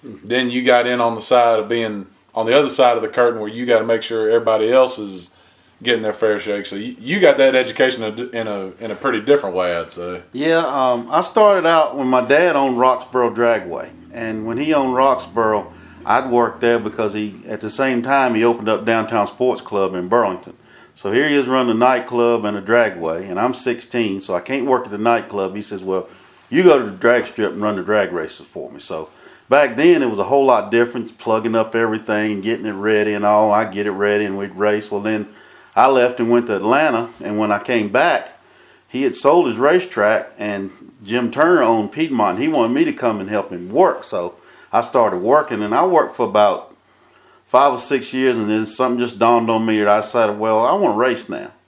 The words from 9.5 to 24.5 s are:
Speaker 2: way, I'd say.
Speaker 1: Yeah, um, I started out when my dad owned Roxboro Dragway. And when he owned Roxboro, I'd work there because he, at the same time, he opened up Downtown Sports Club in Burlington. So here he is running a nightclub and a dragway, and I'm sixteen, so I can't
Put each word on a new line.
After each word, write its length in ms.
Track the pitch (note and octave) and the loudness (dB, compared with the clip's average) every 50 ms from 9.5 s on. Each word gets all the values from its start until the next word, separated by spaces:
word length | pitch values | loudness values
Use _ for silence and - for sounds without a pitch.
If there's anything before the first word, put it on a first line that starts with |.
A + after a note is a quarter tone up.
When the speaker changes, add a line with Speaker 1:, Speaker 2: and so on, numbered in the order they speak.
| F2 | -4
Speaker 2:
way, 200 | F#2 F2+ F2+ F2 | -2 -2 -2 -2
I'd 160 | E2+ E2 D#2+ | -4 -6 -8
say. 320 | - F2 F2 F2+ F2+ F2+ - _ | -12 -12 -10 -10 -10 -12 -14 _
Speaker 1:
Yeah, 280 | - B2+ D3 D#3+ E3 E3 E3 | -8 -4 0 0 2 2 0
um, 420 | B2+ C#3 C#3 C3 B2+ B2 A#2+ A#2 A#2 | 0 -2 0 0 0 0 -2 -4 -2
I 100 | C#3 E3 | -2 -2
started 460 | F3+ - - A3+ G#3+ G#3 G3+ F#3 D#3+ | -2 0 2 4 6 6 4 4 2
out 280 | E3 E3 D#3+ D#3 A#2 A#2 | 4 4 4 2 2 -2
when 100 | C#3+ C3+ | -4 0
my 140 | B2+ C3 B2+ | 2 2 2
dad 340 | A#2+ A#2+ C#3 D3+ F3 F3 D#3 | 4 4 4 4 4 4 2
owned 220 | C#3 C#3 C3+ B2+ | 2 0 0 2
Roxboro 580 | A#2 B2+ C3 B2 A2+ - - B2+ B2+ A#2+ A#2 G#2+ | 2 4 4 2 0 -4 -4 -2 0 0 0 0
Dragway. 560 | A2+ A#2+ A#2 A#2 G#2 F2+ F2 E2 A#1+ - - - - - - - | 0 2 2 2 0 -2 -8 -10 -10 -12 -14 -18 -20 -20 -18 -14
And 320 | A#2 A2+ A2+ A2 A2 A2 | -10 -8 -8 -8 -8 -8
when 100 | A2+ A2+ | -6 -6
he 160 | B2+ D3 D#3 D#3 | -4 -2 0 0
owned 220 | D3 C3+ C3 B2+ | 0 0 0 0
Roxboro, 760 | B2+ C3+ C3+ - - - - F#2 A2+ A2+ A2 G#2+ G#2 G2 - - - - - - - - | 2 2 2 2 0 -4 -6 -2 -2 0 2 0 0 -2 -6 -18 -20 -20 -20 -20 -12 -2
I'd 240 | - G#2+ B2+ C3 C3 | 0 0 0 0 2
work 280 | A#2+ B2 A#2 A2+ - - | 2 2 2 0 -2 -2
there 180 | - A#2 A#2 A#2 | 0 2 2 2
because 340 | G#2 G#2+ - - A2 G#2 G2 | -2 -6 -6 -4 -6 -4 -4
he, 220 | G#2+ G#2+ G#2 F#2+ - - | -6 -8 -8 -10 -16 -14
at 120 | - A2 G#2 | -14 -12 -10
the 80 | - G#2+ | -8 -6
same 320 | - - C3+ C3 B2 A#2+ | -4 -2 -2 0 -2 -2
time, 320 | A#2+ C3 C#3 C#3 C3 B2+ A2+ | -2 0 0 2 2 2 2
he 100 | A2 A2+ | 2 2
opened 240 | A#2+ A#2+ A#2 A2 A2 | 2 0 0 -2 -2
up 160 | A2 - G#2+ | -2 -2 0
Downtown 420 | A#2 A2+ A2+ G#2+ - A#2 G#2+ G2+ | -2 -2 -2 -2 -2 -2 -2 -2
Sports 340 | G2+ - - B2+ B2 B2+ B2 | -2 -4 -2 -2 -2 -2 -4
Club 320 | - - G#2+ G2+ F#2+ F#2 F#2+ | -8 -6 -4 -2 -2 -2 -4
in 140 | F2+ F2 | -6 -2
Burlington. 480 | F2+ A2 A#2+ A2+ G2 F2+ F2+ - - - _ _ _ - - - _ _ | 0 2 2 2 0 -4 -8 -14 -20 -20 _ _ _ -20 -20 -20 _ _
So 160 | - - G2 | -10 -6 -2
here 160 | G#2 C3 C#3+ | 0 0 0
he 80 | D3+ C#3+ | 2 2
is 120 | C#3+ C3 | 0 0
running 240 | B2 C3 C3 B2 A#2+ | 2 0 0 2 0
a 80 | A#2+ A2+ | 2 2
nightclub 680 | B2 B2+ B2+ A#2+ A#2 - B2 A#2+ A#2 A#2+ A#2 A2+ G#2 | 4 4 2 2 -2 -4 -2 0 2 2 2 0 -2
and 100 | G#2 G#2 | -4 -6
a 60 | G2+ | -6
dragway, 680 | F#2+ G2+ A#2 A#2+ A#2 G#2 F2 F2 E2 D#2+ D#2+ E2+ F#2+ G2+ | -2 2 2 2 2 2 -2 -4 -6 -4 -4 -6 -8 -6
and 100 | F2+ F#2+ | -4 -2
I'm 140 | A2+ C3 B2+ | -2 -2 -2
sixteen, 680 | - - B2+ A#2+ A#2+ - - - A#2+ A2+ G2+ F#2+ G2 | -4 -4 -4 -4 -4 -6 -6 -4 -2 -2 -2 -4 -6
so 140 | F#2+ - F#2 | -6 -6 -6
I 60 | F2 | -6
can't 260 | - - | -4 -4